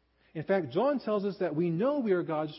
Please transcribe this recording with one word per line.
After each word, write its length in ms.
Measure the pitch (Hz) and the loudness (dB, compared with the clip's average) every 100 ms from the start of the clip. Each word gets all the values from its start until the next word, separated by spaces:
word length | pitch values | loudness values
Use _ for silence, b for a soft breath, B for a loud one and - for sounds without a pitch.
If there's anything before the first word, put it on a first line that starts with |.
| _ _ b | _ _ b
In 80 | 165 | -8
fact, 300 | 151 196 147 | 0 0 0
John 260 | 147 262 285 | 0 2 0
tells 260 | - 214 | 0 0
us 120 | 202 185 | 0 -2
that 160 | 180 | -2
we 160 | 151 175 | 0 0
know 300 | 165 247 294 | 2 0 0
we 120 | 226 | 2
are 100 | 180 | 0
God's 320 | 156 156 156 | 0 -2 -4